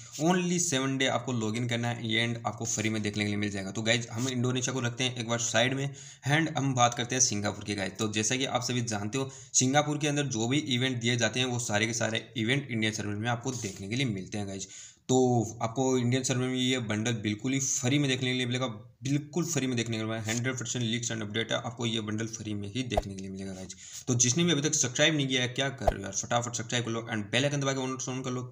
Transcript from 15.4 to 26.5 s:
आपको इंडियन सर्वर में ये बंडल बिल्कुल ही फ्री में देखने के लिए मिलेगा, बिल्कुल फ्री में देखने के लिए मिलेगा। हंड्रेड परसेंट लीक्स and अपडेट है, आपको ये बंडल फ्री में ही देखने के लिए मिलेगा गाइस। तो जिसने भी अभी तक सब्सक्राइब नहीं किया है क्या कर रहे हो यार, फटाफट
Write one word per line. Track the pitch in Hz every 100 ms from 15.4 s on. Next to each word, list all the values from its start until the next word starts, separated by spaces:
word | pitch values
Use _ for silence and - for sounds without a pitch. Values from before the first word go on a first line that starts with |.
| 101 -
आपको | 113 135 131 127
इंडियन | 120 127
सर्वर | 131 127 127
में | 127
ये | 127 127
बंडल | 107 107 117 110
बिल्कुल | 104 104 131
ही | 135
फ्री | 135 - 123 147
में | 139
देखने | 123 127
के |
लिए | 127 120
मिलेगा, | 123 117 104 - -
बिल्कुल | 131 143 143 175 160
फ्री | 135 131
में | 120
देखने | 113 110
के |
लिए | 110
मिलेगा। | 113 107
हंड्रेड | 120 127 127
परसेंट | 117 127 120
लीक्स | 117 120
and | 113
अपडेट | 104 110 113
है, | 123
आपको | 120 120 117
ये | 113
बंडल | 107 107 113
फ्री | - 107
में | 104 101
ही | 120 123
देखने | 104 98 95
के |
लिए | 95
मिलेगा | 95 98
गाइस। | 95 90 - - - -
तो | 123
जिसने | 123 147
भी | 175
अभी | 143
तक | 147 -
सब्सक्राइब | 135 - 156 151
नहीं | 135
किया | 131
है | 123
क्या | 127 139
कर | 127 101
रहे | 101
हो |
यार, | 98
फटाफट | - 117 120 117